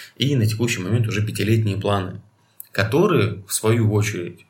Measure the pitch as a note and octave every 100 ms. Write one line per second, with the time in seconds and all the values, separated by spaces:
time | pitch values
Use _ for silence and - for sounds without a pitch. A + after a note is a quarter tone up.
0 | - - C#3 C3+ G#2+ - A#2+ - F2+ A#2
1 | G#2+ G2 G#2+ - G#2+ A2+ A2 G2 G#2 G2+
2 | F2+ - - _ _ - - - G#2+ C#3
3 | G3 D3 G#2+ G2+ - - A2 A#2 G#2 G#2
4 | G#2 F#2+ E2+ - _